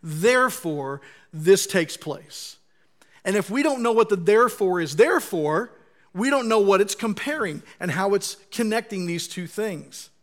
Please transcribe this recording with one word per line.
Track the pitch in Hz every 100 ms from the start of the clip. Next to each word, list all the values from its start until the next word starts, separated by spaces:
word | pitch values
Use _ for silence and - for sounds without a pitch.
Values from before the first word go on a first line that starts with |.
therefore, | 165 156 196 254 254 - 170 147 135 143 - - _
this | 156 156 190 -
takes | 190 160 -
place." | - 139 - - - - _ _ _ _ _ _
And | - 202
if | 185
we | 226
don't | 294 262
know | 233
what | 226 220
the | 202
"therefore" | 170 214 240 220 196 180
is | 160 147
there | 262 349
for, | - 175 151 156 240 - _ _ _
we | 180 240
don't | 285 233
know | 220
what | 202 196
it's | 202 -
comparing | 226 202 - 302 208 147 - -
and | 180
how | 151 196
it's | 202 - - _
connecting | - 226 220 226 196 175
these | 170 -
two | - 175
things. | - 220 165 139 - - _